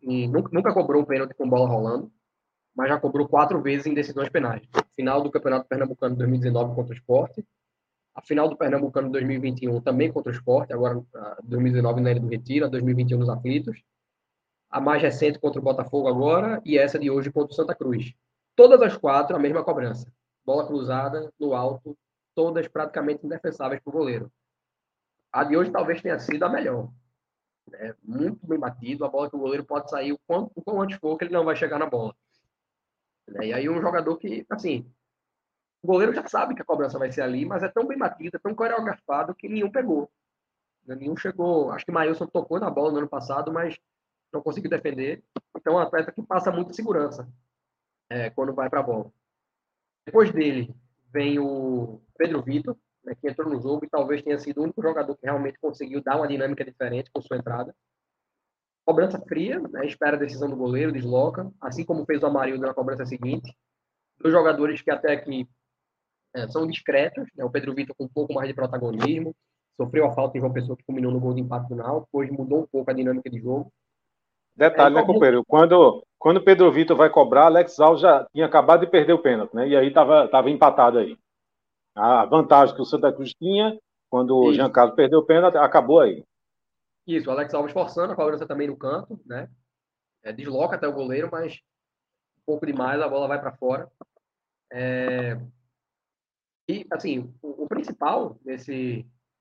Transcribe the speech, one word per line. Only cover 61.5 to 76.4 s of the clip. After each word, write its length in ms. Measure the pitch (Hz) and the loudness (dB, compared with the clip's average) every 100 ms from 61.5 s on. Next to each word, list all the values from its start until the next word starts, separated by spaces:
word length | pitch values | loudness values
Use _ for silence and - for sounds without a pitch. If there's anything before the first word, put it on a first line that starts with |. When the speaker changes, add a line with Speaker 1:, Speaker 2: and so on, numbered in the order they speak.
| - | -12
Speaker 1:
assim 240 | 135 131 | -12 -8
como 220 | 165 160 147 | -6 -4 -2
fez 160 | 147 | -2
o 40 | 147 | 0
Amarildo 400 | 143 131 131 135 | 0 -2 -4 -6
na 60 | |
cobrança 320 | 131 127 131 | -4 -6 -6
seguinte. 500 | 127 127 123 - - - _ _ _ _ _ _ | -8 -8 -6 -6 -10 -20 _ _ _ _ _ _
Dois 140 | 160 | 2
jogadores 480 | 170 160 147 147 147 | 4 4 2 0 -2
que 100 | - | -4
até 220 | 143 156 | -2 0
aqui, 340 | 143 147 131 127 _ _ _ _ _ _ _ _ | -2 -4 -10 -10 _ _ _ _ _ _ _ _
é, 140 | 127 113 | -10 -6
são 180 | 151 160 | -4 -4
discretos, 600 | 160 - 139 160 - - - | -4 0 0 0 -4 -12 -8
né, 80 | |
o 60 | 123 | -6
Pedro 240 | 139 131 | -4 -4
Vitor 200 | 135 135 | -6 -8
com 100 | - | -10
um 40 | 131 | -8
pouco 240 | 151 147 | -6 -4
mais 160 | 139 135 | -4 -6
de 60 | |
protagonismo, 840 | 131 127 127 120 110 143 160 165 - _ _ _ - | -4 -4 -4 -6 -2 -2 -2 -6 -12 _ _ _ -8
sofreu 300 | 123 156 147 | -2 2 2
a 80 | |
falta 180 | 131 131 | 0 -4
de 80 | 131 | -2
João 140 | 127 | -4
Pessoa 200 | 123 123 | -4 -6
que 100 | 127 | -8
culminou 280 | - 131 127 | -8 -4 -2
no 80 | 127 | -2
gol 140 | 127 | -2
de 80 | 127 | -4
empate 260 | 123 123 123 | -4 -6 -8
final, 400 | 120 117 151 - | -8 -4 -6 -4
hoje 200 | 139 139 | -4 -4
mudou 320 | 139 131 147 | -6 -2 -2
um 40 | 156 | 0
pouco 240 | 135 131 | -4 -2
a 40 | |
dinâmica 340 | 131 127 127 127 | -2 -2 -2 -6
de 120 | 117 | -10
jogo. 300 | 120 135 147 _ _ _ _ _ _ _ _ - | -6 -6 -8 _ _ _ _ _ _ _ _ 2
Speaker 2:
Detalhe, 380 | 156 - 143 | 4 6 6
Speaker 1:
É, 40 | 151 | 6
Speaker 2:
né, 40 | |
Speaker 1:
como 120 | 156 | 4
Speaker 2:
companheiro? 300 | 214 135 123 117 | 6 6 6 4
Quando, 580 | 151 170 175 160 - - _ | 6 8 10 8 6 -2 _
quando 200 | 156 | 2
o 60 | 185 | 4